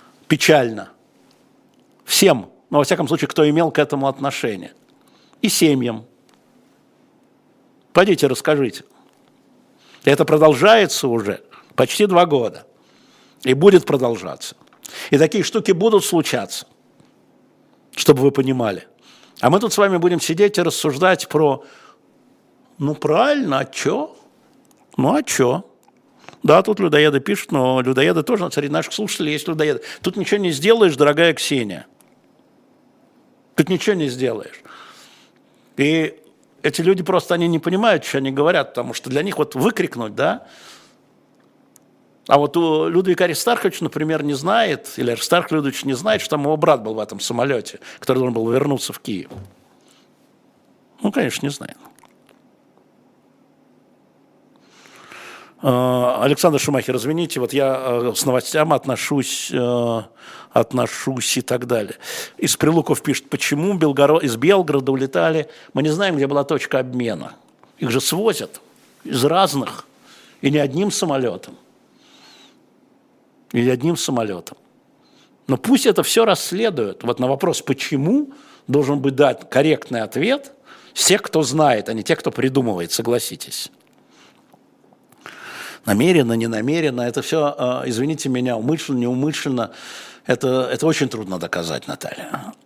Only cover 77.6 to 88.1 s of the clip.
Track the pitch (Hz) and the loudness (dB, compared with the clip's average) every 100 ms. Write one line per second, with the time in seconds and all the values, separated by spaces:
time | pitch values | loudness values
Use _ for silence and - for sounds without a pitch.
77.6 | - 135 - 139 151 269 285 - - - | -4 -6 -2 -2 2 0 -2 -10 -20 -16
78.6 | - 139 135 143 135 135 143 120 - 127 | -2 0 2 0 -2 2 2 0 -2 0
79.6 | 151 147 - 120 107 131 190 277 - _ | 2 0 -2 -6 -4 -4 -2 -4 -8 _
80.6 | _ - - - - 196 - 160 135 151 | _ -20 -14 -2 2 2 0 -2 0 2
81.6 | 147 113 101 110 - 165 143 - 131 135 | 2 2 -2 -6 -4 -2 -4 -2 -2 0
82.6 | 120 92 85 - 117 120 - 80 - - | -2 -4 -6 -4 -2 -2 -4 -12 -12 -12
83.6 | - _ _ _ _ _ _ _ _ _ | -12 _ _ _ _ _ _ _ _ _
84.6 | _ _ _ _ _ _ - - - - | _ _ _ _ _ _ -20 -20 -18 -16
85.6 | - - - 101 160 175 117 117 113 110 | -16 -10 -2 2 4 4 4 0 -2 -2
86.6 | 120 165 156 123 120 135 131 160 147 - | -2 0 -2 -2 -4 -4 -2 0 -2 -2
87.6 | 123 127 127 113 143 | -4 -2 -4 -2 -2